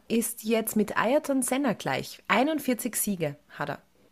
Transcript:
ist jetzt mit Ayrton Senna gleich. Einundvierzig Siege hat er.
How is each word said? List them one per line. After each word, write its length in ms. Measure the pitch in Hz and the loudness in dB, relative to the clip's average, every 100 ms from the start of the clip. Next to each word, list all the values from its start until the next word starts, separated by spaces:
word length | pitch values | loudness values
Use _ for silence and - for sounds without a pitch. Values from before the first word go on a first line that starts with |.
| - | -2
ist 360 | 226 226 - | 0 0 -4
jetzt 320 | 220 226 220 214 | 0 0 2 0
mit 220 | 202 - | 0 2
Ayrton 460 | 208 294 302 269 | 2 2 2 0
Senna 300 | 240 254 277 | 0 0 0
gleich. 500 | - 147 131 - - - | 0 -2 -2 -4 -8 0
Einundvierzig 680 | 202 285 311 - 247 233 - | 2 4 2 0 -2 -2 -2
Siege 400 | 208 185 151 143 _ | -2 -2 -2 -4 _
hat 200 | - 147 | -8 -6
er. 100 | - _ _ _ | -6 _ _ _